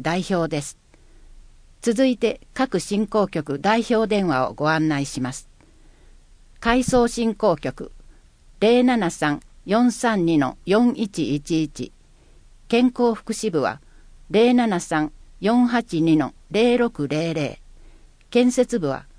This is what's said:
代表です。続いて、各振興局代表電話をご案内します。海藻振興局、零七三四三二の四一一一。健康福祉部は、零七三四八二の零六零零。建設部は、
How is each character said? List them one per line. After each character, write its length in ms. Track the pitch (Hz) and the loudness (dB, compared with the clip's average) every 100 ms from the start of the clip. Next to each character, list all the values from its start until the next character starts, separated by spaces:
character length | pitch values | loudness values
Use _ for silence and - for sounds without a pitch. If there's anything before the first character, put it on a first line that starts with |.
代 240 | 156 180 170 | -6 -4 -2
表 200 | 180 160 | -2 -2
で 140 | 156 | -4
す。 160 | - - _ _ - - - - - - - _ | -8 -14 _ _ -20 -20 -20 -20 -20 -20 -20 _
続 240 | 233 220 262 | -2 2 0
い 100 | 240 | 0
て、 240 | 220 - - | -4 -4 -10
各 260 | - 262 180 | -6 -4 -4
振 260 | - 202 208 | -4 -4 -2
興 220 | 220 190 | -2 -2
局 300 | 165 147 143 | -4 -6 -4
代 260 | 196 226 220 | 0 0 0
表 200 | 220 220 | 0 0
電 180 | 208 180 | 0 0
話 220 | 131 127 | 0 -2
を 60 | |
ご 160 | 113 151 | -2 -2
案 180 | 160 156 | 0 0
内 160 | 143 | -2
し 160 | 139 120 | -4 -6
ま 120 | 127 | -8
す。 160 | - - _ _ - - - - - - - - - | -10 -18 _ _ -20 -20 -20 -20 -20 -20 -20 -20 -6
海 220 | 233 254 | 0 0
藻 260 | 240 247 233 | 2 2 2
振 260 | 233 226 | 0 -4
興 220 | 208 214 160 | 0 0 0
局、 360 | 135 - - - - - - _ _ - | -4 -8 -14 -18 -20 -20 -20 _ _ 0
零 240 | 214 247 | 2 4
七 260 | 254 233 170 | 4 2 0
三 300 | - 151 147 - - 160 | -2 -4 -4 -10 -14 -2
四 240 | 220 247 | 2 2
三 340 | - 240 208 | 2 0 0
二 140 | 165 156 | 2 2
の 180 | 135 - | 0 -4
四 300 | - 208 240 - | 0 2 4 0
一 380 | 220 - 120 | -4 -4 -4
一 300 | 147 147 160 | -4 -2 -2
一。 280 | 151 - - - _ _ _ - - - - | -2 -6 -14 -16 _ _ _ -20 -20 -20 -2
健 180 | 233 254 | 2 2
康 280 | 247 240 | 2 -2
福 180 | 220 - | -2 -6
祉 180 | 226 214 | -6 -4
部 100 | 160 | -2
は、 200 | 107 131 - - - - - | -2 -4 -14 -20 -20 -20 -2
零 240 | 202 240 | 2 4
七 260 | 247 226 175 | 4 2 -2
三 320 | - 156 156 - - - | -2 -4 -4 -8 -20 -6
四 260 | 196 240 240 | 0 2 2
八 340 | 233 226 165 | 0 -2 0
二 160 | 165 156 | 2 2
の 160 | 127 - - | 0 -8 -6
零 280 | 208 240 240 | 0 2 2
六 300 | 233 - 139 | 0 -2 -4
零 260 | 151 165 | -4 -4
零。 240 | 160 135 - - - - - - _ _ | -4 -6 -8 -18 -20 -20 -20 -20 _ _
建 220 | 240 247 | 2 2
設 260 | 254 247 233 | 2 0 -2
部 80 | 147 | -4
は、 200 | 131 - | -6 -10